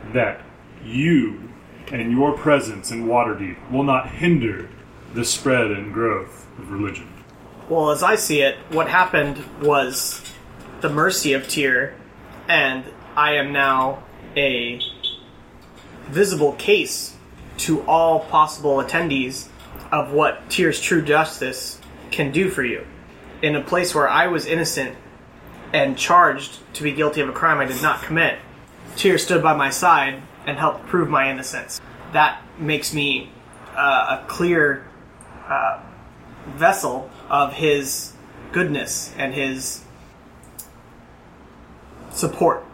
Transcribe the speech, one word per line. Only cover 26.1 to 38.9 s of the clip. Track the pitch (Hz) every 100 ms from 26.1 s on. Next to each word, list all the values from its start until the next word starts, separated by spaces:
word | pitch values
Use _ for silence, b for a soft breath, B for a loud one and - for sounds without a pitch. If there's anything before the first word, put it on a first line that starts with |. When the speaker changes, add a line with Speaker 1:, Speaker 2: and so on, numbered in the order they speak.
| 160 151 139 139 - -
Speaker 2:
to | -
be | 147
guilty | 139 151 151
of | 135
a |
crime | 123 165 147
I |
did | 131 127
not | 151 -
commit, | - 160 147 110 - - - - - -
Tyr | 196 165
stood | - 175
by | 160 147
my | 135
side | - 180 160 135 135 - - -
and | 143
helped | 156 - -
prove | 180 151
my | 147 135
innocence. | 131 131 123 - - - - -
That | - - - - -
makes | 151 151 -
me, | 156 143 131 - - - - -
uh, | 135 143 139 - -
a | -
clear, | - 175 165 147 135 - - - - - - -
uh, | - - - - - - - - - - 135
vessel | 170 190 139 127 - - -
of | 143 139
his | 156 156 143 135 - - - - - -
goodness | 180 170 143 -